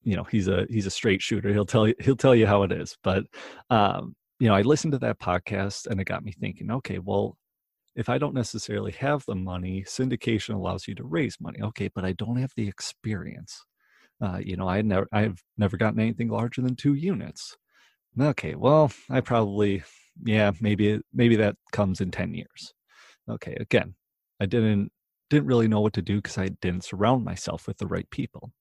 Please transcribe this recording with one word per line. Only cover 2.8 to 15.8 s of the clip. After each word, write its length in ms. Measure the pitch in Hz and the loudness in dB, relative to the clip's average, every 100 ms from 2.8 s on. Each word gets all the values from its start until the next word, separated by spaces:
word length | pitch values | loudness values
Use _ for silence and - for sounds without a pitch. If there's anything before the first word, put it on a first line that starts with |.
| 82 - | -6 -6
But, 200 | - - - - - - - | -2 -2 -2 -14 -18 -20 0
um, 460 | 117 101 92 92 - _ _ | 4 4 0 -8 -16 _ _
you 100 | 117 | 4
know, 60 | 101 | 4
I 60 | |
listened 300 | 104 151 165 | 4 2 2
to 60 | 135 | -2
that 200 | 120 110 | -2 -4
podcast 680 | - 90 - 98 98 - - | -2 -2 -2 -4 -4 -6 -6
and 140 | 101 | -4
it 40 | 92 | -4
got 200 | 95 107 | -6 -8
me 80 | |
thinking, 360 | - 104 95 - | -8 -10 -8 -6
"Okay, 280 | 123 - 92 | -6 -6 -8
well, 380 | 92 101 104 - _ _ _ _ _ - | -2 -2 -2 -6 _ _ _ _ _ -10
if 140 | 117 | -2
I 80 | 127 | -2
don't 160 | 147 135 | 0 -2
necessarily 560 | 117 110 - 104 101 | -4 -8 -6 -6 -6
have 320 | - 139 147 - | -4 -2 -2 -4
the 80 | 98 | -6
money, 480 | 92 90 90 95 | -6 -6 -6 -6
syndication 720 | 95 - 131 123 - 110 - 104 | -8 -4 -4 -2 -2 -2 -2 -4
allows 320 | 90 95 - | -4 -6 -8
you 80 | 95 | -12
to 80 | 135 | -6
raise 320 | 165 135 - | -4 -4 -6
money. 200 | - - | -12 -8
Okay, 280 | 104 - 98 | -8 -4 -6
but 120 | - 95 | -4 -4
I 80 | |
don't 240 | 92 107 123 | -4 -4 -2
have 140 | 135 - | -4 -4
the 120 | 104 | -6
experience. 1000 | - - - 110 104 - - - - _ _ _ _ _ _ | -6 -12 -10 -6 -6 -8 -12 -16 -20 _ _ _ _ _ _
Uh, 180 | 101 92 | -6 -4
you 140 | 95 90 | -6 -4
know, 100 | 95 | 0
I 120 | 95 | 0
never, 240 | 107 95 - | 2 2 2
I've 300 | 107 107 92 _ - | 0 0 -2 _ -2
never 200 | - | -2
gotten 220 | 113 | 2